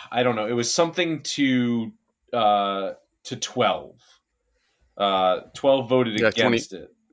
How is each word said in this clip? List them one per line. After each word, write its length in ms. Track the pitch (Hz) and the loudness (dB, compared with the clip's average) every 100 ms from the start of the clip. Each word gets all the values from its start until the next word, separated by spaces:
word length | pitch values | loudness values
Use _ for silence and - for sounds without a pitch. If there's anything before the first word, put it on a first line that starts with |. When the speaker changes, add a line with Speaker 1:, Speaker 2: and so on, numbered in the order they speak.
| - | -6
Speaker 1:
I 120 | 120 | -2
don't 120 | 123 110 | 0 0
know. 120 | 107 | -2
It 60 | |
was 200 | 120 117 | -2 0
something 480 | - 165 170 170 151 | 0 0 0 -4 -4
to, 680 | - - 135 127 120 117 113 - _ _ _ | -6 -2 0 2 0 -2 -4 -10 _ _ _
uh, 600 | 120 107 104 101 98 95 90 _ _ - | 0 2 2 0 -2 -6 -10 _ _ -14
to 100 | 113 | -10
twelve. 640 | - - 117 - - - _ _ _ _ _ _ _ _ _ - | -6 0 0 0 -6 -20 _ _ _ _ _ _ _ _ _ -4
Uh, 440 | 101 95 92 - - - | 0 2 2 0 -4 -2
twelve 340 | 139 135 117 | 2 2 2
voted 300 | 127 117 107 | 2 2 2
Speaker 2:
Yeah, 100 | 110 | 0
twenty, 280 | 117 113 117 | 2 2 0
Speaker 1:
against 160 | - | -2
it. 200 | 87 - _ _ | -12 -18 _ _